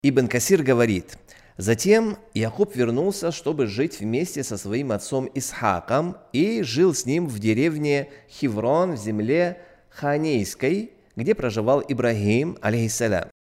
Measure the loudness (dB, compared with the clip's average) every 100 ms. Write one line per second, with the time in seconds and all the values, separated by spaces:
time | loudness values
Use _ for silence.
0 | 4 2 2 0 2 2 4 4 4 0
1 | -4 -20 -20 -20 -20 -8 -2 0 4 4
2 | 2 -6 -8 -4 -4 0 -2 2 0 2
3 | 0 -2 -4 -4 -4 -2 -2 0 -4 -2
4 | -4 -2 -4 -6 -8 -8 -4 -4 -2 -4
5 | -2 -4 -4 -6 -8 -2 0 0 0 0
6 | 0 -8 -6 0 0 0 -2 2 4 2
7 | -2 -2 -2 -2 0 2 2 0 0 0
8 | -2 -14 _ -4 -2 0 2 2 0 -2
9 | -4 -2 0 2 0 -4 -18 -20 _ -6
10 | -2 0 2 0 0 -2 -2 0 -4 -16
11 | _ -4 0 0 0 0 2 2 0 0
12 | 0 2 2 2 2 -2 -2 0 -2 0
13 | 0 0 -2 _